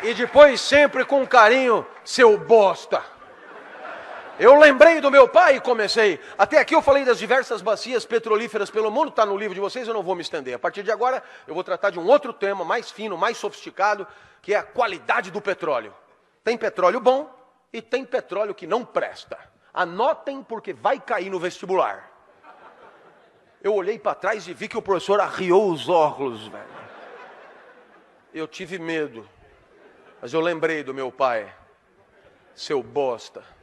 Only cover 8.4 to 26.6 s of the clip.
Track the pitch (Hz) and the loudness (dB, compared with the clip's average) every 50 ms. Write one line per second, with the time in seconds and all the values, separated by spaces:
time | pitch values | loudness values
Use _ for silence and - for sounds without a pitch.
8.4 | 233 220 - 220 202 185 - 214 214 220 208 262 311 277 - - 220 202 202 196 | -2 -4 -6 -6 -6 -4 -4 -4 -4 -2 -2 -2 -4 -2 0 -2 -2 -2 -2 -6
9.4 | 214 214 185 185 196 190 - 254 247 214 226 214 185 170 190 175 160 - - 160 | -6 -8 -8 -8 -10 -8 -8 -10 -10 -8 -8 -8 -6 -6 -6 -6 -8 -10 -10 -10
10.4 | 131 127 123 120 - 180 165 196 202 190 220 196 233 254 262 233 - - - - | -10 -10 -10 -6 -8 -8 -8 -6 -6 -6 -4 -2 -2 -2 -2 -4 -8 -14 -20 -20
11.4 | - - 156 170 180 - 185 165 - 202 175 175 165 185 262 285 285 247 226 - | -18 -12 -12 -10 -6 -6 -8 -2 -2 -4 -4 -2 0 2 2 2 2 -4 -10 -6
12.4 | - 196 202 196 175 160 196 240 214 - - - 208 220 190 165 185 226 233 - | -6 -6 -4 -6 -4 -4 -4 -6 -6 -10 -16 -12 -10 -10 -6 -4 -4 -4 -4 -4
13.4 | - 202 - - - 160 - - 190 208 208 202 185 - - - - _ _ _ | -8 -10 -10 -10 -20 -20 -6 -4 -2 -2 -2 -4 -6 -16 -18 -20 -20 _ _ _
14.4 | _ - 202 202 - - - - 240 220 190 160 127 - 208 226 208 185 165 208 | _ -4 -4 -4 -4 -6 -4 -4 -4 -4 -4 -8 -4 -4 -4 -4 -4 -6 -10 -8
15.4 | 202 202 185 - 175 160 143 120 110 104 - _ _ _ _ _ _ _ _ _ | -6 -6 -6 -6 -4 -4 -4 -4 -6 -10 -20 _ _ _ _ _ _ _ _ _
16.4 | _ 208 240 233 - 202 - - 175 180 196 254 220 247 254 269 302 294 - _ | _ -4 -4 -2 -4 -6 -4 2 2 2 2 2 2 2 2 2 -2 -10 -16 _
17.4 | _ _ _ _ _ _ - 233 220 _ - 254 269 - - 247 - - 180 190 | _ _ _ _ _ _ -16 -16 -10 _ -8 -8 -6 -6 -8 -8 -6 -6 -6 -6
18.4 | 214 208 190 - 175 156 180 240 247 - - 175 139 98 - - - _ - - | -6 -6 -6 -12 -8 -4 -4 -4 -4 -4 -4 -4 -4 -4 -10 -16 -18 _ -18 -20
19.4 | - _ _ _ _ _ _ - 180 170 170 190 233 285 311 - - 285 277 269 | -20 _ _ _ _ _ _ -6 -4 -4 -4 -2 -2 -2 -2 -4 -8 -12 -12 -12
20.4 | 226 _ 226 214 - - 175 120 110 202 269 285 - - 240 185 180 196 190 180 | -12 _ -12 -12 -10 -12 -14 -6 -2 -2 -2 -2 -4 -6 -6 -6 -6 -6 -8 -6
21.4 | 165 180 - - - 185 185 180 143 110 98 98 - - _ _ _ _ _ _ | -8 -8 -10 -10 -8 -4 -2 0 0 -2 -4 -10 -16 -20 _ _ _ _ _ _
22.4 | _ - - _ - - - _ - - _ _ _ - _ _ _ _ _ _ | _ -20 -20 _ -20 -20 -20 _ -20 -20 _ _ _ -20 _ _ _ _ _ _
23.4 | _ _ _ _ _ 196 214 202 180 185 226 214 - 208 151 - - 185 226 214 | _ _ _ _ _ -4 -4 -2 -4 -6 -8 -6 -6 -6 -6 -4 -6 -6 -6 -6
24.4 | 170 170 175 123 196 220 - 226 - - 196 175 - - 196 208 185 151 - - | -8 -14 -14 -14 -12 -10 -10 -10 -4 -2 -4 -4 0 -2 0 0 0 -4 -4 -8
25.4 | 185 180 175 196 220 196 170 147 120 131 180 170 156 147 - 123 143 131 117 110 | -2 2 2 2 4 2 -2 -4 -4 0 2 2 2 2 0 -4 -8 -8 -8 -10
26.4 | 107 107 98 - | -16 -18 -18 -18